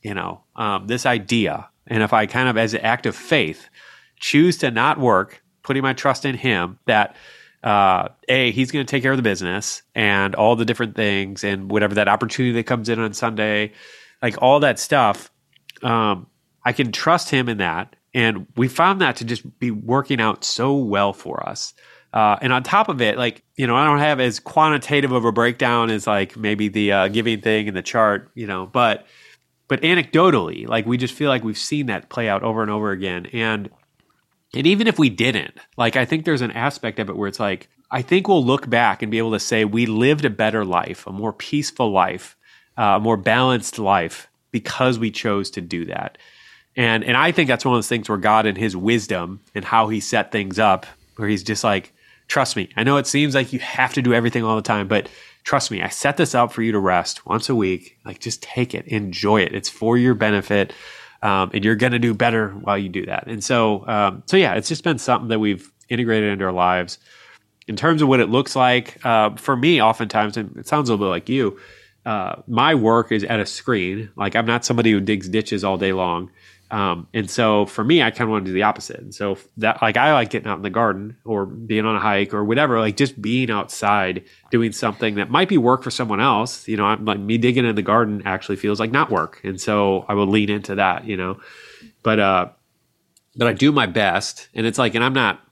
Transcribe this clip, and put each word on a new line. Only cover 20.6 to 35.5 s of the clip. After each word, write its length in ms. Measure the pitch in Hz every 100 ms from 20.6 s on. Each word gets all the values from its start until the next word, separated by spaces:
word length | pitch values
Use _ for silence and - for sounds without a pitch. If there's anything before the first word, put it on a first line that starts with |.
| 123 143
well 360 | 120 101 101
for 340 | 95 - - -
us. 260 | - - _ - - _
Uh, 260 | - 107 104
and 120 | 135
on 100 | 127
top 260 | 127 196 226
of 140 | 147
it, 160 | 117 110
like, 240 | 120 - _ -
you 100 | 131
know, 80 |
I 100 | 120
don't 140 | 151 147
have 220 | 151 143
as 180 | 127 110
quantitative 720 | - - 156 147 - 147 139
of 140 | 127
a 80 | 117
breakdown 580 | 110 117 120 127 120 113
as, 160 | 107 101
like, 300 | 104 98 -
maybe 320 | 107 104 107
the, 240 | 104 104
uh, 160 | 98 95
giving 320 | 107 113 110
thing 260 | 113 107 104
in 80 |
the 80 | 95
chart, 480 | 90 120 110 101 -
you 120 | - 110
know, 200 | 95 92
but, 380 | 127 120 104 - _ - _ _ _ _
but 140 | 135
anecdotally, 840 | 160 180 143 156 185 139 82 82 -
like, 180 | 117 107
we 100 | 123
just 160 | 123
feel 160 | - 147
like 140 | 127
we've 160 | 110 107
seen 280 | - 151 135
that 220 | 98 -
play 180 | - 113
out 160 | 98
over 180 | 113 110
and 80 | 107
over 220 | 107 107
again. 340 | 95 95 90 90
And, 360 | 120 113 107 101 _ _ _ _ _ _ _ _
and 100 | - 147
even 200 | 202 220
if 100 | -
we 140 | 147
didn't, 440 | 92 117 110 71